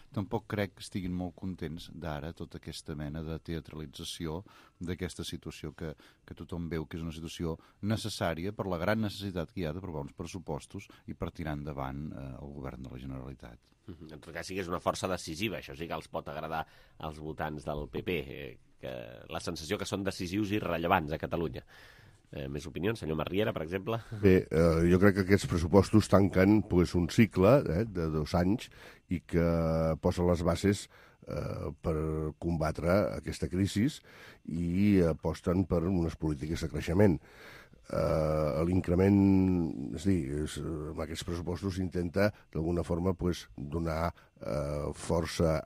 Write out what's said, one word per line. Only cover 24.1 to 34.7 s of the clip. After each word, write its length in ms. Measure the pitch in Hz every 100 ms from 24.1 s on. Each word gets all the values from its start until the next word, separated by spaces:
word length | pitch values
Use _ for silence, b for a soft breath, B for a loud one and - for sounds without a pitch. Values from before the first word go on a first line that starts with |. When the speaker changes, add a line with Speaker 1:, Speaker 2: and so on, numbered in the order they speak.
| 107
Speaker 3:
Bé, 240 | 101 92 -
eh, 400 | 78 82 80 85
jo 140 | 90
crec 140 | 101 95
que 100 | 92
aquests 220 | 98 -
pressupostos 580 | 85 80 98 - 107 -
tanquen, 540 | 98 98 92 95 107
pues, 320 | - 87 82
un 160 | 90 80
cicle, 480 | - 107 90 95 139 -
eh, 180 | 80
de 220 | 117 87 80
dos 280 | 78 73 87
anys 320 | 90 120 - B B B -
i 80 | 85 -
que 160 | 85 85 82 80 80 80 78
posen 280 | 90 87 87
les 140 | 82 85
bases, 380 | 85 98 104 - b b b -
eh, 460 | 76 - - 85 78
per 140 | - 78 78 78 78 -
combatre 800 | 85 82 78 78 82 98 64 52
aquesta 320 | - - 87
crisi 380 | 90 98 101 131 - B B B B -
i 540 | 85 85